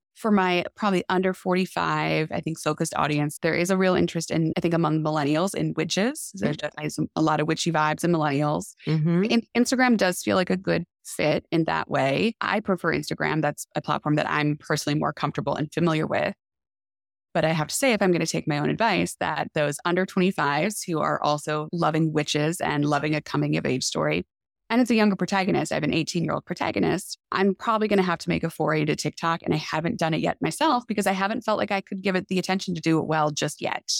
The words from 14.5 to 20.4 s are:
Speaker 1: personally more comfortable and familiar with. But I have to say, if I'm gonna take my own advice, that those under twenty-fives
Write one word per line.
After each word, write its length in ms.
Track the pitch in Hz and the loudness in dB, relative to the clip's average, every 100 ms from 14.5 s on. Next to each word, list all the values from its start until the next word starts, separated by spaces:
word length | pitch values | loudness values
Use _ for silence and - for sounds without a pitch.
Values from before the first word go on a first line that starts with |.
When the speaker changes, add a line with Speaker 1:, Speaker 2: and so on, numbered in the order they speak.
| 147 | -2
Speaker 1:
personally 420 | - 151 - 151 | -4 -4 -2 -2
more 140 | 147 | -2
comfortable 420 | - 147 147 139 139 | -2 -4 -2 -4 -4
and 160 | 151 | -4
familiar 340 | 160 170 156 156 | 0 0 0 0
with. 280 | - - - _ _ _ _ _ _ _ _ _ | -2 -2 -6 _ _ _ _ _ _ _ _ _
But 120 | 170 156 | -2 0
I 80 | |
have 140 | 160 151 | 0 -2
to 80 | - | 0
say, 180 | 269 | 2
if 80 | 208 | 4
I'm 100 | 190 | 2
gonna 140 | 170 160 | 2 0
take 200 | 165 156 | -2 -2
my 140 | 147 | -2
own 100 | 151 | -2
advice, 460 | 160 226 170 170 - | 0 0 0 -2 -2
that 300 | 175 151 156 | -4 -4 -4
those 240 | 156 147 147 175 | -2 -2 -2 -2
under 200 | 175 190 | 0 0
twenty-fives 800 | 190 180 185 | 0 0 2